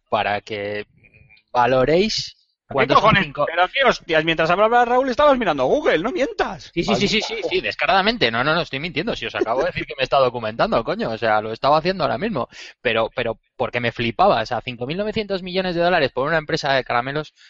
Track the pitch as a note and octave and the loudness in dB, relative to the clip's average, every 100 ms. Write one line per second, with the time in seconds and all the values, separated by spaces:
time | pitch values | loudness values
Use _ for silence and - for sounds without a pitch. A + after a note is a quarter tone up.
0 | _ A2 G2 G#2 - G#2 G2+ G#2 G#2+ _ | _ -2 -2 -4 -6 -8 -6 -8 -10 _
1 | _ _ _ _ _ B2 A#2+ C3 B2+ E3+ | _ _ _ _ _ 0 2 4 4 2
2 | G#3+ - - - _ _ - C3+ C3 - | 2 -2 -8 -14 _ _ -6 -2 2 4
3 | G#3 G#3 D#3+ C3+ D3 E3 F3+ C4+ B3+ F3 | 6 4 2 -2 -2 0 0 2 2 2
4 | - D#3 D#3+ D#3+ D#3+ F3+ A3 A#3+ A#3+ B3+ | 0 0 2 2 2 4 4 4 4 2
5 | C4+ B3 D4 C4 G3+ C#3+ C3 C4 F4 E3 | 2 2 4 4 0 0 2 2 2 0
6 | G3+ F#3 C#4+ - B3+ F3 - E3 E3+ F#3+ | 0 -2 -2 -2 -4 -6 -10 -4 0 0
7 | F#3+ G#3 - A3 E3 F3+ G#2+ - D3 F#3+ | 0 0 -2 -6 -2 -2 -2 -2 2 2
8 | G3 A#3+ A#2+ A#2 C#3 E3 D3+ C3+ E3 - | 2 0 0 2 0 0 -2 -6 -6 -6
9 | - C3+ A2 G#2 - B2+ F3 E3 D#3+ - | -4 -4 -6 -4 -2 0 -2 -4 -8 -4
10 | C3 C#3+ B2+ A#2+ A2 A#2 F3 B2 A#2 G3 | 0 4 2 0 -4 -2 0 0 -2 -4
11 | E3+ A2+ A2+ G#2+ A2 A2+ C3+ D#3 E3+ F#3+ | -4 -2 0 0 0 -2 2 2 2 -2
12 | C3+ A#2+ G#3+ C#3+ - - - - A#2+ A2+ | -2 -2 -4 -4 -6 -10 -20 -6 -2 0
13 | A2 - A2+ A2 _ - A#2+ A#2+ A#2+ - | 0 -2 -4 -6 _ -6 -4 -2 -2 -2
14 | A#2 - G3 B2 A2 A2+ B2+ A#2+ B2 F3+ | -2 2 2 2 0 -6 -6 -8 -8 -6
15 | G#3+ G#3+ G3+ F#3+ F3+ F3+ F#3 E3+ E3+ F3+ | -4 -4 -4 -6 -6 -4 -2 0 2 2
16 | C3 - C#3+ E3 D3 D#3 C#3+ C3+ - A#2+ | 0 0 -2 -2 -2 -4 0 0 0 -2
17 | C3 D3 D3+ _ | -2 -6 -8 _